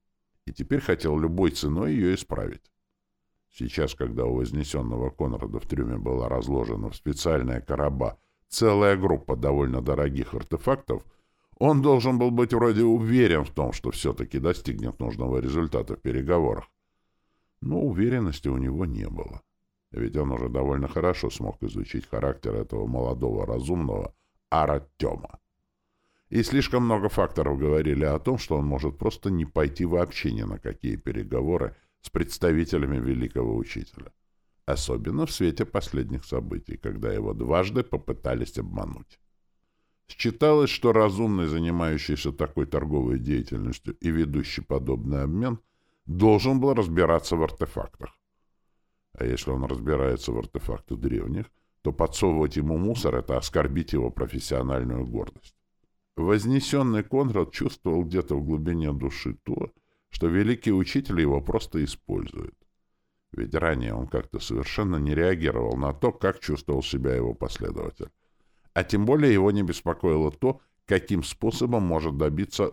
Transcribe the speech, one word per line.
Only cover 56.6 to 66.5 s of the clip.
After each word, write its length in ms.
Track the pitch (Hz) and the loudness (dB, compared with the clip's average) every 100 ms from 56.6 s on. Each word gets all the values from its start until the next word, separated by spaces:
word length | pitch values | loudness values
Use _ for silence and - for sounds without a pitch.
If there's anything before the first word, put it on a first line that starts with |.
| - 143 127 107 | 2 2 2 0
Конрад 480 | 104 131 135 101 82 | 0 0 2 2 0
чувствовал 520 | - - - 90 82 | -2 -4 -4 -2 0
где-то 320 | 82 92 - 71 | 2 -2 0 -2
в 80 | 73 | 0
глубине 460 | 78 78 85 76 | -2 0 0 0
души 440 | 69 67 - - - | -2 -4 -6 -8 -8
то, 280 | - - - _ _ _ _ | -8 -6 -6 _ _ _ _
что 180 | - 85 | -2 2
великий 440 | 92 107 120 113 | 4 2 2 2
учитель 500 | 95 87 135 135 87 | 2 2 -2 0 0
его 200 | 73 69 | 2 2
просто 420 | 71 110 - 82 | 0 -4 -2 -2
использует. 680 | 71 - - 50 - - 50 _ _ _ _ _ _ _ _ | -4 -6 -6 -6 -6 -10 -14 _ _ _ _ _ _ _ _
Ведь 220 | - 57 78 | -8 -4 0
ранее 380 | 82 67 58 | 2 0 -2
он 140 | 55 64 | -4 -4
как-то 320 | 64 - - | -4 -4 -8
совершенно 580 | - 57 - - 101 80 | -4 -4 -4 -2 0 0
не 180 | 73 76 | 0 2
реагировал 640 | 87 87 73 58 57 64 | 2 2 0 0 -2 0
на 160 | 71 | -2
то, 180 | 71 123 | 0 -2
как 280 | - 98 - | 2 -2 -2
чувствовал 440 | - | -4